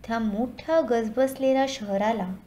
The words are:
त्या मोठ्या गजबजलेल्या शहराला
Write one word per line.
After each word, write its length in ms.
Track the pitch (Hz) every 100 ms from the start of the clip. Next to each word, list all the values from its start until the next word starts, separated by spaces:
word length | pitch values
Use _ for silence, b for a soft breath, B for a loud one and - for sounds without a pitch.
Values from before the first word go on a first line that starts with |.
| -
त्या 120 | 226
मोठ्या 600 | 220 202 247 - - 330 262
गजबजलेल्या 760 | 233 220 226 262 262 269 269 269
शहराला 640 | - 208 196 208 226 185 190